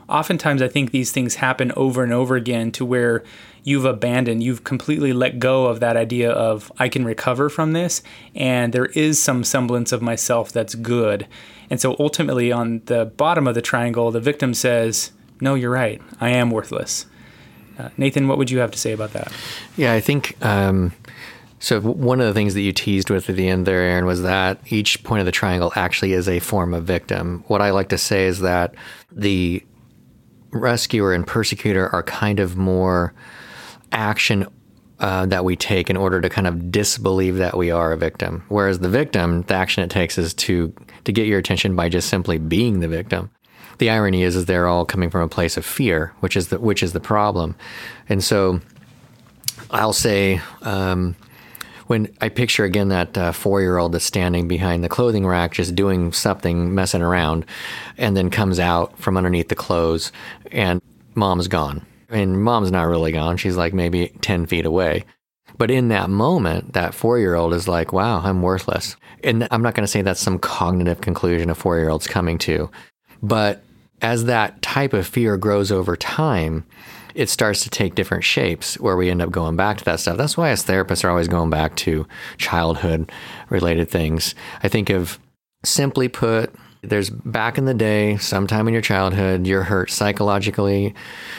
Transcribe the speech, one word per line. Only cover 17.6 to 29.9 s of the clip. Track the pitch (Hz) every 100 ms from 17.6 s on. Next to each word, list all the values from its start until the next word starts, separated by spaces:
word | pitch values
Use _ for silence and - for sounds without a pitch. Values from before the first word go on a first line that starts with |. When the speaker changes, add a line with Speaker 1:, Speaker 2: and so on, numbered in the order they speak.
| - -
Speaker 1:
Uh, | 120 -
Nathan, | 135 139 135
what | 139
would | 127
you | 127
have | 117
to | -
say | 117
about | 110 107
that? | - - - - - - -
Speaker 2:
Yeah, | 131
I | 110
think, | - 143 - -
um, | 117 101 98 95 90 - - - - - - -
so | - 113
w-, | 110
one | 156 123 127
of | 117
the |
things | 104 104
that | 98
you | 101
teased | 95 - 98 92
with | 95 -
at | 95
the | 92
end | 92 92
there, | 92
Aaron, | 90 90 90
was | 90
that | 90 95 92 98 -
each | 107 104 -
point | - 110
of | 90
the |
triangle | - 101 90 87 107
actually | 90 - 95
is | 92 92
a | 87
form | - 101 87
of | 87
victim. | 85 87 - 95 87 87 -
What | 104
I | 101
like | 98 92
to | 87
say | - 101
is | 95 92
that | 92 90 87 - - - -
the | - 101 92 87 90 - - -